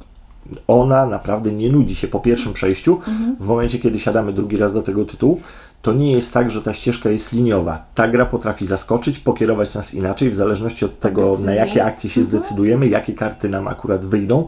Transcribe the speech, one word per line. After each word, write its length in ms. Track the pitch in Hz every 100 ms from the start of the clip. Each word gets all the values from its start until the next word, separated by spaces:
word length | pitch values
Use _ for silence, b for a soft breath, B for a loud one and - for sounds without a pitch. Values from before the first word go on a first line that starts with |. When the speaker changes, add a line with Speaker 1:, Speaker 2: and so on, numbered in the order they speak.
| - - - - - - -
Speaker 1:
ona 380 | 120 131 135 131
naprawdę 460 | 101 98 107 110
nie 180 | 107 113
nudzi 260 | 143 107 95
się 120 | -
po 120 | 101
pierwszym 340 | 120 120 117
przejściu. 400 | - 95 95 - 180 220
Speaker 2:
Mhm. 280 | 220 226 269
Speaker 1:
W 60 | 98
momencie, 340 | 117 120 123
kiedy 200 | 120 107
siadamy 340 | 110 107 104
drugi 240 | 98 101 101
raz 160 | 101
do 80 | 107
tego 240 | 107 101 104
tytułu, 360 | - 139 175 B B B B
to 120 | -
nie 180 | 123 147
jest 220 | 123 120
tak, 180 | 123 120
że 100 | 107
ta 120 | 110
ścieżka 360 | 104 - 117 110
jest 220 | 107 -
liniowa. 520 | 113 123 98 85 78 - -
Ta 120 | 113
gra 180 | 120 123
potrafi 400 | 117 107 104 92
zaskoczyć, 540 | 95 - 117 135 139
pokierować 540 | - 117 110 104 104 107
nas 180 | 95
inaczej, 360 | - 95 98 131
w 60 | 98
zależności 500 | 101 101 113 - 101
od 140 | -
tego, 220 | 110 98 98
Speaker 2:
Decyzji. 160 | 98 98
Speaker 1:
na 80 | 101
jakie 300 | 104 107 107
akcje 240 | 107 104
się 120 | -
Speaker 2:
Mhm. 160 | 95 107
Speaker 1:
zdecydujemy, 480 | 107 101 104 123 131
jakie 260 | 104 -
karty 360 | 98 107 - 101
nam 180 | 98 98
akurat 380 | - - 95 95
wyjdą. 420 | 107 98 131